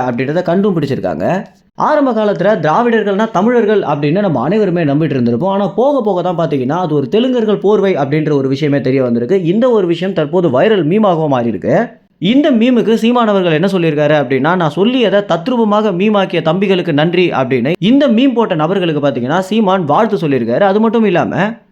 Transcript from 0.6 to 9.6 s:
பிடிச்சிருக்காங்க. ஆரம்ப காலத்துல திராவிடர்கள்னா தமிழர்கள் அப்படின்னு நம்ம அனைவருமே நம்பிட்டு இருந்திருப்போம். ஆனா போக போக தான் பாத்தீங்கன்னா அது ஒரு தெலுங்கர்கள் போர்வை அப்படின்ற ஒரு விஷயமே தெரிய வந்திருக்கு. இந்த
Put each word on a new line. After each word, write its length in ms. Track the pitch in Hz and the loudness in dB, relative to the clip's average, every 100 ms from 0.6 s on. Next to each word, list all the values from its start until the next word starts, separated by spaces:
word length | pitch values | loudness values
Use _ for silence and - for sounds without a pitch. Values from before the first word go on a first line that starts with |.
| 208 165 | 0 0
பிடிச்சிருக்காங்க. 600 | 143 120 90 78 107 185 - _ _ - | -2 -4 -4 -4 -2 -4 -6 _ _ -4
ஆரம்ப 360 | 240 294 269 | 0 0 0
காலத்துல 420 | 220 208 196 190 208 151 | 0 -2 0 0 0 0
திராவிடர்கள்னா 640 | 180 240 226 202 196 220 | 0 2 0 0 -2 -2
தமிழர்கள் 500 | 175 220 247 214 208 | 0 2 2 2 0
அப்படின்னு 400 | - 147 147 185 | 0 -2 0 0
நம்ம 200 | 202 131 | 0 -2
அனைவருமே 420 | 135 214 196 175 | -2 0 0 0
நம்பிட்டு 320 | 151 143 160 135 | 0 0 0 0
இருந்திருப்போம். 360 | 117 120 185 196 | 0 0 -2 -2
ஆனா 120 | 196 | -2
போக 340 | 220 269 277 | 0 0 0
போக 200 | 214 180 | 0 -2
தான் 160 | 180 175 | -2 -2
பாத்தீங்கன்னா 400 | 160 143 123 170 170 | -2 -2 -2 -2 -2
அது 100 | 147 | -2
ஒரு 120 | 123 | 0
தெலுங்கர்கள் 500 | 208 254 247 214 196 | 0 0 0 0 0
போர்வை 380 | 190 208 190 180 | 0 2 2 0
அப்படின்ற 360 | 135 156 147 | 0 -2 0
ஒரு 160 | 143 135 | 0 0
விஷயமே 340 | 135 151 143 | -2 0 0
தெரிய 220 | 131 135 | 0 0
வந்திருக்கு. 400 | 123 117 120 196 | 0 -2 0 0
இந்த 260 | 160 214 | 0 0